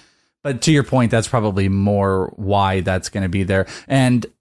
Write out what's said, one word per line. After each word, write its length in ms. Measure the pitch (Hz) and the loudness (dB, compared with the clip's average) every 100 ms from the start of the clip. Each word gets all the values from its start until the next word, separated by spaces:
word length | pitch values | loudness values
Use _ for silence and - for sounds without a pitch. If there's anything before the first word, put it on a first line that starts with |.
| _ _ _ _ | _ _ _ _
But 180 | 143 131 | -8 -2
to 100 | - | 2
your 120 | 151 | 2
point, 280 | 131 127 117 | 2 2 2
that's 160 | 113 107 | 2 0
probably 400 | 123 107 98 98 | 0 0 0 0
more 640 | 98 101 101 98 95 92 - | 2 2 2 2 0 -2 -6
why 420 | 98 101 98 95 | -2 0 2 0
that's 300 | 90 92 - | -2 -2 -4
gonna 180 | 104 95 | -4 -2
be 160 | 92 | -2
there. 240 | 92 95 95 - - | 0 0 -2 -8 -2
And 360 | 135 127 123 - _ | 0 2 0 -2 _